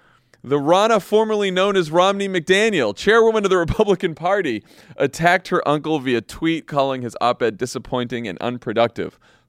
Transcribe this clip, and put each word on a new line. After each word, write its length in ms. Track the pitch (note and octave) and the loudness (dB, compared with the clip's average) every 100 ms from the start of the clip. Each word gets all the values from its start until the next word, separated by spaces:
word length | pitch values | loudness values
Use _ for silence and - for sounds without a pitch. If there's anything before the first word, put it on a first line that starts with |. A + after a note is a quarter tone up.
| _ _ _ _ | _ _ _ _
the 160 | A#2+ C#3+ | -2 0
Ronna 420 | C#3+ F#3 A3 A3 | 2 4 4 2
formerly 500 | - G#3+ A3 G#3+ G3 | 2 0 2 0 0
known 240 | F3+ G3 | 0 0
as 160 | F#3+ D#3 | 0 0
Romney 380 | E3 F#3+ G3 G3 | 2 2 2 -2
McDaniel, 640 | F#3 D3+ F#3+ A3+ F#3 A#2+ | -2 0 2 2 0 -2
chairwoman 500 | - - A3+ A3+ A3 | -2 2 4 4 2
of 60 | G3 | 2
the 60 | F#3 | 2
Republican 580 | D#3+ A#2+ G#3 F#3 F#3 | 0 0 0 0 -2
Party, 480 | D#3 E3+ G3+ D#3+ G#2+ - - - - | -4 -2 -2 -2 -4 -8 -20 -14 -4
attacked 500 | C#3 - E3+ F3+ - | -4 2 2 2 0
her 180 | F3+ - | -2 0
uncle 340 | D3 D3 D#3 | 0 0 -2
via 200 | C3 A#2 | 0 -2
tweet, 460 | - - E3 E3 - | -2 -6 -4 -4 -4
calling 340 | D3 C3+ C3 | -2 -2 -2
his 160 | A#2+ - | -8 -2
op-ed 340 | A#2+ A#2+ A#2 G2+ | 0 2 -2 -2
disappointing 720 | B2 B2+ - B2+ A#2+ B2 A2+ | -6 -8 -6 -6 -4 -6 -8
and 80 | - | -6
unproductive. 760 | A#2 B2 B2 A2 A#2 - D#2 - _ _ | -6 -6 -4 0 0 0 -10 -10 _ _